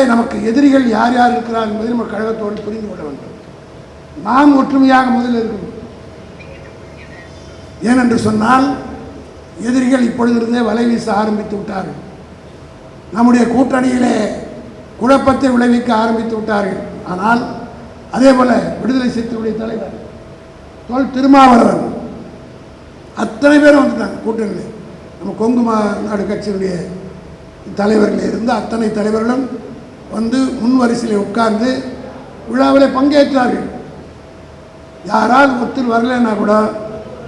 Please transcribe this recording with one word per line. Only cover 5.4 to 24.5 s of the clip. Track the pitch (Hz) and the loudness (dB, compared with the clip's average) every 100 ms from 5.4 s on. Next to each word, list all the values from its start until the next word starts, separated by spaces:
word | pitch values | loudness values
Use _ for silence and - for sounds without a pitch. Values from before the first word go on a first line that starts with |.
இருக்கணும். | 220 202 170 - - - - - - - - - - - - - - - - - - - - - 226 | -2 -6 -10 -12 -16 -18 -20 -20 -20 -20 -18 -18 -20 -20 -20 -20 -20 -20 -20 -20 -20 -20 -18 -4 2
ஏனென்று | 254 233 226 208 | 2 4 2 0
சொன்னால் | 214 220 262 277 277 - - - - - - - - 226 | 0 2 2 2 -2 -8 -14 -14 -16 -18 -20 -18 -8 -2
எதிரிகள் | 254 254 262 233 | 0 2 2 2
இப்பொழுதிருந்தே | - 233 233 226 240 220 | 0 2 2 0 0 0
வலை | 233 240 | 0 0
வீச | 226 220 202 | 0 0 0
ஆரம்பித்து | 214 208 196 202 | 0 -2 -4 -8
விட்டார்கள், | 180 190 165 143 - - - - - - - - - - - 208 | -6 -8 -8 -12 -16 -20 -20 -20 -20 -20 -20 -20 -20 -20 -8 2
நம்முடைய | 240 240 226 | 4 4 2
கூட்டணியிலே | 247 277 262 254 247 240 220 208 - - - - - - - | 2 2 2 0 0 0 0 -2 -6 -12 -14 -16 -18 -16 -2
குழப்பத்தை | 240 269 269 247 269 240 | 2 4 4 2 2 2
விளைவிக்க | 240 240 240 220 | 4 2 2 0
ஆரம்பித்து | 226 226 226 220 | 2 0 -2 -4
விட்டார்கள். | 220 202 196 - - - - | -2 -2 -2 -6 -10 -12 -10
ஆனால் | 180 214 240 262 - - - - - - - | -2 0 0 0 -10 -12 -16 -18 -18 -6 4
அதே | 269 247 | 6 6
போல | - 226 - - | 4 2 -2 -4
விடுதலை | 214 262 247 | -2 0 0
சிறுத்தைகளுடைய | 233 - 226 220 214 | -2 -4 -4 -4 -4
தலைவர் | 220 220 - - - - - - - - - - - | -6 -8 -10 -12 -16 -18 -20 -20 -20 -20 -20 -18 -6
தொல் | 247 269 | -2 -2
திருமாவளவன் | 254 269 277 262 233 208 - - - - - - - - - - - - - - - | 2 6 8 8 8 4 2 -4 -8 -10 -14 -16 -18 -20 -20 -20 -20 -20 -20 -14 -6
அத்தனை | 220 - 285 294 | -6 2 4 6
பேரும் | 294 294 | 8 6
வந்துட்டாங்க | 240 226 202 - 208 | 4 0 -6 -6 -6
கூட்டணியில். | 220 208 | -4 -4